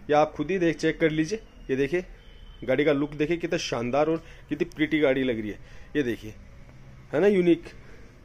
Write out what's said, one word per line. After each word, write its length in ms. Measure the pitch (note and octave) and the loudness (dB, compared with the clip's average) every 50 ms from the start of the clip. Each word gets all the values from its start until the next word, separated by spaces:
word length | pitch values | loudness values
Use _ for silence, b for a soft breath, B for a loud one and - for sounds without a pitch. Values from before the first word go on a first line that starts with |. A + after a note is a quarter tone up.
ये 140 | B B D3 | B B 4
आप 160 | D3 D#3 D3+ - | 4 4 2 0
खुद 180 | - D3 D3 | -4 -4 -2
ही 60 | F#3+ G3 | 0 0
देख 180 | E3+ E3 D3+ - | 2 2 2 2
check 220 | - D#3+ D#3 - | 0 -2 0 2
कर 120 | E3 D#3 | 2 2
लीजिए। 280 | D#3 D#3 D#3+ D#3+ G#3+ A3 - - - - - - | 2 2 -2 -2 -4 -6 -8 -10 -20 -12 -6 -4
ये 60 | C3 | -2
देखिए 300 | C3 C#3 C3+ E3+ F3+ F3+ - b b b b b b b b - - - | 0 0 0 -2 -4 -4 -6 b b b b b b b b -16 -8 -2
गाड़ी 220 | A2+ C3 C3 D3 | 0 2 2 4
का 80 | D#3 C#3+ | 4 2
look 200 | C#3 D3 C#3+ D3+ | 2 0 -2 -2
देखिए 240 | C#3+ D3+ D3 E3+ E3 | -2 -2 0 0 -2
कितना 200 | F3 D#3 F3 E3 | -2 -2 -4 -4
शानदार 480 | - - D3 A#2+ A#2+ B2 B2 C#3+ D3+ D#3 | -4 -4 -4 -4 -2 0 2 2 2 2
और 160 | E3 D#3 - B B B B B | 0 -2 -4 B B B B B
कितनी 160 | C#3+ - F3 E3+ | -6 -4 -4 -4
pretty 320 | - - D#3 D3 D#3+ D3+ | -4 -2 -2 0 2 4
गाड़ी 240 | D3+ C3+ C3 C3+ C3 | 4 4 4 2 2
लग 160 | B2+ A#2 A2 | 0 -2 -2
रही 100 | G#2+ G#2 | -4 -8
है, 100 | F#2 - B B B B B B B | -8 -10 B B B B B B B
ये 80 | D3 C#3 | -2 -2
देखिए, 300 | A#2+ G#2+ - - A2 G#2+ - - - - - - - - - - - - - - - - | -2 -2 -6 -8 -12 -16 -16 -20 -20 -20 -20 -20 -20 -20 -20 -20 -20 -20 -20 -10 -4 0
है 60 | C#3+ | 2
ना, 80 | F#3 G#3 | 4 4
यूनिक। 420 | G#3+ F#3 F3+ F3 E3 - - - - - B B B B B B B B | 4 4 4 4 4 2 0 -6 -18 -18 B B B B B B B B